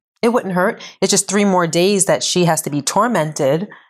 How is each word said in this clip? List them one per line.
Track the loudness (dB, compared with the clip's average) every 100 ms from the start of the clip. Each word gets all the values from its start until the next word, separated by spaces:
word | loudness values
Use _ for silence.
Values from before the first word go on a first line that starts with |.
| _ _
it | 0
wouldn't | 0 0
hurt. | 0 0 -2 -12 -4
It's | 0
just | 0 0
three | 0
more | 2 2 2
days | 2 2 2 0
that | 0
she | 0 0 0
has | 0
to | -4
be | -6
tormented | -2 0 0 0 -2 -2 0 0 -4 -14